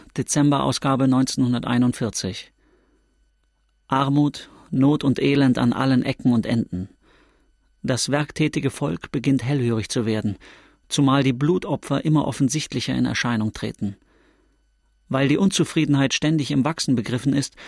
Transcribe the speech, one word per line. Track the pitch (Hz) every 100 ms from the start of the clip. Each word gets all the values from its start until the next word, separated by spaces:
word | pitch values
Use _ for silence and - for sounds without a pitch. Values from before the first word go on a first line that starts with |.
| - -
Dezemberausgabe | - 151 143 139 135 127 143 135 131
neunzehnhunderteinundvierzig. | 127 131 - 127 120 - 120 123 - 117 - 95 - - _ _ _ _ _ _ _ _ _ _ _ _ _ _
Armut, | 135 139 143 147 - - - -
Not | 131 139 151
und | 139 -
Elend | 143 143 135 123
an | 120
allen | - 135 127
Ecken | - - 127
und | 120
Enden. | 107 117 - 90 98 _ _ _ _ _ _ _ _ _
Das | 139 127 -
werktätige | 139 147 - 151 151 135
Volk | - 147 165 -
beginnt | 139 127 135
hellhörig | 117 147 120 113 101
zu | 131 113
werden, | 107 104 95 - - _ _ _
zumal | - 135 139
die | 135
Blutopfer | 123 147 185 - 143 - 139
immer | 156 151 143
offensichtlicher | 123 139 156 - 127 - 127
in | 123
Erscheinung | 113 123 113 107
treten. | - 110 - 101 101 _ _ _ _ _ _ _ _ _ _ _
Weil | 131 139
die | 147
Unzufriedenheit | 190 - 160 - 151 139 135
ständig | - 151 156 131
im | 143
Wachsen | 135 165 - 120
begriffen | 110 120 139
ist, | 139 131 -